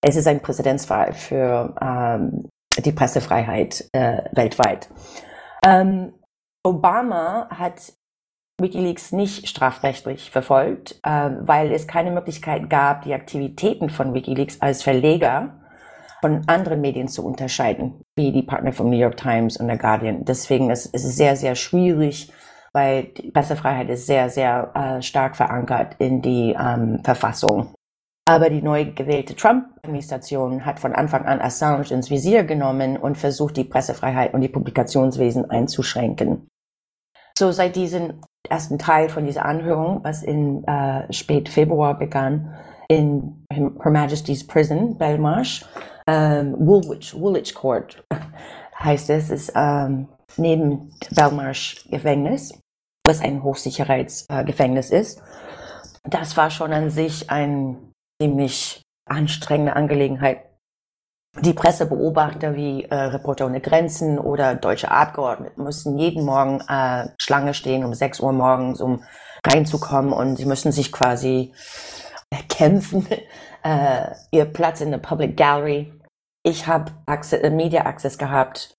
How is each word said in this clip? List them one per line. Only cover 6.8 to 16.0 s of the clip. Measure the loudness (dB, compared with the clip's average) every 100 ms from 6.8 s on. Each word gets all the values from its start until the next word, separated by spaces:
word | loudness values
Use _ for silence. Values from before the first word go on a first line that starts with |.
| 2 2 0 -2 -2 -4 -6
hat | -6 -6 -8 -20 _ _ _ _ _ _ -4
WikiLeaks | -4 0 -2 -2 -4
nicht | -2 -2 -4 -10
strafrechtlich | 0 0 0 -4 -2 -8 -10 -4
verfolgt, | -4 4 4 4 -2 -10 -8
ähm, | -2 0 0 -2
weil | 2 4 4
es | 0 -2
keine | -2 0
Möglichkeit | -2 -6 -10 -4 -4 0
gab, | 2 4 2
die | -4 -6
Aktivitäten | -6 -6 -6 -2 -2 0 -6
von | -2 -2
WikiLeaks | -2 -4 -2 -4 0
als | -2 0
Verleger | 2 4 4 4 2 0 -4 -12 _ -20 -20 -20